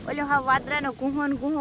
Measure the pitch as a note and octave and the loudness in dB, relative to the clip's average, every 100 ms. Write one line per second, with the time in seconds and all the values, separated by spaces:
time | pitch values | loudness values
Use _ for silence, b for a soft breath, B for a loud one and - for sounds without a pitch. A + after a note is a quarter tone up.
0 | - C#4+ C#4+ C#4+ C4 C4 C4 D4 C#4+ B3 | -6 -4 0 2 4 2 2 -2 -2 -2
1 | C4 C#4+ C#4+ C#4 C4+ D4+ | -2 0 0 0 0 0